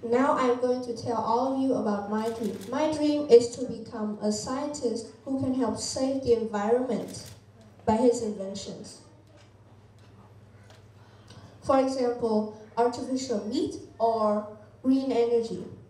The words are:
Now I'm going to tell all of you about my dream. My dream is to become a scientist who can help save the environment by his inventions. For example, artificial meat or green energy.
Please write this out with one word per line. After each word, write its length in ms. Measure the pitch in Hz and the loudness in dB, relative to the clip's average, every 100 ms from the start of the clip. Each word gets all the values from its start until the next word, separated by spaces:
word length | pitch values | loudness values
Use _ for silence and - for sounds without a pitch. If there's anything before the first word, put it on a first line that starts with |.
Now 340 | 233 240 277 262 | 2 2 4 4
I'm 240 | 254 247 | 2 2
going 240 | 254 254 | 0 -2
to 100 | 247 | -2
tell 220 | 226 262 226 | -6 -4 -2
all 380 | - 226 269 | 0 0 0
of 80 | 269 | 0
you 100 | 269 | 0
about 380 | 214 214 202 196 | 0 0 -2 -2
my 180 | 214 226 | -2 -2
dream. 300 | 226 214 190 - | -4 -6 -6 -6
My 220 | 262 311 | -2 -2
dream 340 | 302 294 294 294 | 0 0 0 8
is 260 | 233 240 - | 8 8 -4
to 80 | |
become 540 | 254 226 220 233 208 208 | -8 -8 -10 -6 -6 -2
a 100 | 208 | -2
scientist 760 | 214 262 262 294 294 240 214 - - | -2 -4 -6 -6 -4 -4 -4 -8 -14
who 160 | - 269 | -6 -4
can 120 | 262 | -2
help 240 | 254 226 214 | 0 -2 -2
save 440 | - - 262 269 | -6 -2 -2 -2
the 120 | 254 | 2
environment 960 | 226 214 208 202 247 262 202 180 - - - - - - - - | 2 2 -2 2 2 0 -4 -6 -12 -16 -20 -20 -20 -20 -8 0
by 100 | 214 | 4
his 260 | 247 233 | 4 2
inventions. 800 | 220 208 196 196 - 160 - - - - - - - - - - - - - - - - - - - - - - - - - - - - | -2 -6 -8 -8 -12 -14 -16 -20 -20 -20 -20 -20 -20 -20 -20 -20 -20 -20 -20 -20 -20 -20 -20 -20 -20 -20 -20 -20 -20 -20 -20 -20 -20 -20
For 180 | - 269 | 2 4
example, 800 | 262 262 240 240 233 214 214 - - - | 4 2 0 0 2 2 0 -8 -12 2
artificial 680 | 247 247 254 262 - 220 208 | 2 2 -4 -4 -2 -4 -2
meat 300 | 262 403 - - - | -2 -2 -4 -14 -2
or 480 | 226 226 214 208 208 - - - | 0 2 2 0 -4 -14 -20 -6
green 300 | 262 269 262 | 2 2 2
energy. 520 | 233 233 240 220 180 - - | 0 2 2 0 -6 -10 -16